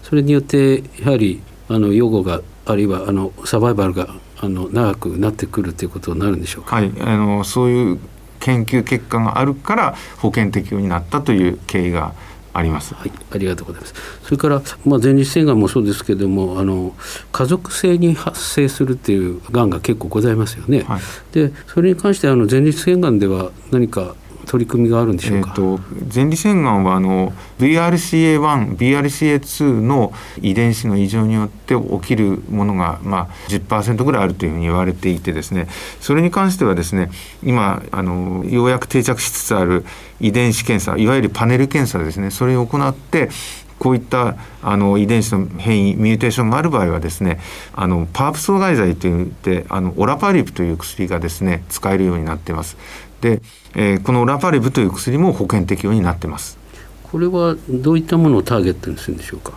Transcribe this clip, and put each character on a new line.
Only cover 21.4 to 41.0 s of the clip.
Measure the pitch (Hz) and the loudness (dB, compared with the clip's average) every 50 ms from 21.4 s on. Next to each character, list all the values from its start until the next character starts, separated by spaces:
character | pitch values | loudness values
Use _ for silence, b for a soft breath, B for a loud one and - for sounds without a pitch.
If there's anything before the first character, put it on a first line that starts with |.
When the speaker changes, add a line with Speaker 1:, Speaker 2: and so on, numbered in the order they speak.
| 151 139 B B B - - | 0 0 B B B -4 0
Speaker 1:
そ | 170 | 2
れ | 170 190 | 4 4
に | 180 | 2
関 | 165 - 202 196 | 2 2 0 2
し | - | 2
て、 | - | 2
あ | 139 131 | 2 4
の、 | 123 110 | 4 4
前 | 101 123 135 | 4 4 4
立 | 143 156 147 151 - | 4 4 2 2 2
腺 | 180 180 180 | 2 2 4
が | 180 147 | 4 2
ん | 117 | 2
で | 104 101 | 2 2
は | 95 95 92 92 90 - - - - | 2 0 -2 -4 -8 -10 -16 -6 0
何 | 131 123 120 | 2 2 2
か | 110 - 104 90 - - - - - - - - | 2 0 -4 -6 -6 -10 -16 -20 -20 -20 -18 -8
取 | - - 123 120 | -2 0 0 0
り | 117 | 0
組 | - 117 120 | 2 2 4
み | 113 | 4
が | 117 113 | 4 4
あ | 117 | 2
る | 113 101 | 2 0
ん | |
で | - - | -2 0
し | 117 | 0
ょ | 113 | 0
う | 98 | 0
か？ | 92 90 - | 0 -2 -2
Speaker 2:
え | |
ー | 101 95 95 95 | 0 0 0 0
と、 | 95 95 - - - - 127 107 | -2 -6 -10 -10 -10 -8 -4 0
前 | 123 135 | 2 2
立 | 151 160 160 - | 2 0 0 0
腺 | 214 202 185 151 | 2 2 2 2
が | 123 | 2
ん | 107 98 95 | 2 2 4
は、 | 92 92 | 2 2
あ | 92 | 2
の、 | 95 95 95 92 95 92 95 B B B B - | 2 2 2 0 0 -2 -4 B B B B 0
ビ | 127 143 160 | 2 4 4
ー | 165 | 4
ア | 170 | 4
ー | 175 | 2
ル | 175 | 2
シ | 165 170 - 170 | 0 0 0 2
ー | 160 160 160 156 | 2 4 4 4
エ | |
ー | 151 | 4
ワ | 147 151 147 | 2 2 2
ン、 | 131 107 92 92 | 2 0 -2 -2
ビ | 85 120 127 | 0 2 2
ー | 139 | 2
ア | 143 | 2
ー | 143 | 0
ル | 143 | -2
シ | 139 - 156 | -2 0 2
ー | 151 | 2
エ | 147 | 2
ー | 139 | 2
ツ | 139 - - - 151 | -2 -4 -4 0 2
ー | 139 | 2
の | 127 110 110 120 143 135 110 101 B B B B B B | 2 2 2 2 2 2 2 0 B B B B B B
遺 | 98 101 95 | -2 0 2
伝 | 113 117 117 110 | 2 2 2 2
子 | 110 - 113 | 0 0 0
の | 101 | 2
異 | 101 98 | 2 0
常 | 98 107 113 110 | 2 2 0 2
に | 110 110 | 2 2
よ | 110 107 | 0 0
っ | |
て | 104 - - - - 131 | -2 -6 -14 -2 0 0
起 | 117 - - - 98 90 | 0 0 -2 -4 -4 -2
き | - 127 | -2 0
る | 110 107 98 95 92 98 - | 2 2 2 0 -2 -4 -4
も | 107 104 101 | -2 0 0
の | 104 101 | 0 0
が、 | 92 87 82 82 85 87 | 0 0 -2 -2 -4 -4
ま | 98 98 92 | -4 -2 -2
あ、 | 87 87 B B B | -4 -6 B B B
十 | B 98 95 | B -6 -6
パ | 87 - 110 107 | -2 -2 -2 0
ー | 98 | 0
セ | 113 117 | 0 0
ン | |
ト | 107 127 | 0 0
ぐ | 147 | 0
ら | 139 110 | 2 2
い | 98 | 0
あ | |
る | 90 87 | 0 0
と | 92 92 | -2 -4
い | 80 | -4
う | |
ふ | 78 | -2
う | |
に | 82 85 | -2 -2
言 | 85 85 | 0 0
わ | 90 92 | 0 0
れ | 92 | 0
て | 87 87 - 95 | -2 -2 -2 -2
い | 90 82 | -2 0
て | - 92 | -4 -4
で | 80 78 71 | -6 -4 -6
す | - 95 | -4 -4
ね、 | 90 85 85 B B B B B B | -4 -4 -6 B B B B B B
そ | - - 143 | -2 0 2
れ | 156 | 2
に | 165 175 | 2 2
関 | - 202 196 190 | 2 2 0 0
し | 185 | 2
て | 185 151 | 2 2
は | 104 92 | 2 2
で | 87 85 | 2 0
す | 85 101 | -2 -2
ね、 | 95 92 90 B B B B B B | -2 -2 -2 B B B B B B
今、 | - 131 123 120 104 98 92 - - - | -2 0 2 2 2 0 -2 -2 -6 -6
あ | - 95 92 | -4 -4 -2
の、 | 90 90 90 90 92 92 92 92 | -2 -2 -2 -4 -4 -4 -4 -4
よ | 90 120 120 120 | 0 2 2 4
う | 127 | 4
や | 127 123 | 2 0
く | - | -2
定 | - - 131 | 0 0 0
着 | 113 131 123 120 | 2 2 -2 -2
し | - - | -4 -8
つ | - - - | -6 -8 -4
つ | - 113 | -2 0
あ | 98 92 | 2 2
る | 87 90 87 - B B B B B B - | 2 2 0 -2 B B B B B B -2
遺 | - 107 101 | -2 0 2
伝 | 120 120 120 | 2 2 2
子 | 110 - - | 2 0 0
検 | - 117 98 87 | 0 0 0 0
査、 | - - - | -2 0 2